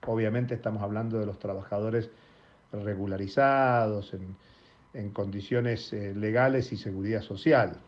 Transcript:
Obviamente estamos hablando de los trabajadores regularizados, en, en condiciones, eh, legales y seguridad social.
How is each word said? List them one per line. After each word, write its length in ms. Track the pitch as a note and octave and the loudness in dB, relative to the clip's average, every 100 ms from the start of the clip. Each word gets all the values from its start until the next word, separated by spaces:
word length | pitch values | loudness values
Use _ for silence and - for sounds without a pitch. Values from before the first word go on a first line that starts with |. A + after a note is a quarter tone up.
| - | -2
Obviamente 460 | A2+ A2 A#2 B2 | 0 2 0 -2
estamos 300 | A2+ A2+ G#2+ | -2 -2 -2
hablando 360 | G2+ G#2+ A2+ A2 | -2 -2 -2 -2
de 60 | |
los 140 | G#2 G2 | -2 -4
trabajadores 720 | G2+ F#2+ F#2+ G2+ A2 A2+ A2 - - - _ _ _ | -6 -8 -4 -4 0 0 -2 -10 -20 -20 _ _ _
regularizados, 1400 | G#2 G#2 F#2+ G2 F#2+ G2 A#2 C3+ C3+ C3 A#2+ A2 G#2+ G2 | -8 -4 -4 -2 -4 -2 4 4 6 6 4 4 0 -6
en, 240 | F#2+ F#2 F#2+ _ - - _ _ | -10 -12 -14 _ -20 -20 _ _
en 180 | - G2+ | -10 -8
condiciones, 800 | G#2 G2+ G2+ G2+ B2 A#2+ A2+ - | -4 -4 -4 -2 0 0 -2 -4
eh, 200 | G#2+ G2+ | -6 -6
legales 580 | G2 G#2+ A2+ C3 C3+ B2+ | -4 0 4 4 4 -2
y 40 | G#2 | -6
seguridad 460 | - F#2+ G2 A2 | -6 -4 -2 -2
social. 560 | - G2 - D3 G2+ - | -4 -2 6 6 6 -2